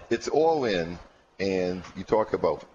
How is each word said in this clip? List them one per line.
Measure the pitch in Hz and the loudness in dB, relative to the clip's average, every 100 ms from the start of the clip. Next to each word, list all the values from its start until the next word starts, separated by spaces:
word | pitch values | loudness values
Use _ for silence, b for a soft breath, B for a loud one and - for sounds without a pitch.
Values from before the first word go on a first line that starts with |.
| - | -2
It's | 117 - | -2 0
all | 143 160 156 120 | 2 4 2 2
in, | 90 82 87 - _ _ - | 0 -2 -6 -14 _ _ -4
and | 98 95 90 92 - 95 | 0 0 0 -4 -8 -10
you | |
talk | - 110 107 | 0 0 2
about, | 90 87 73 - | 0 0 -2 -6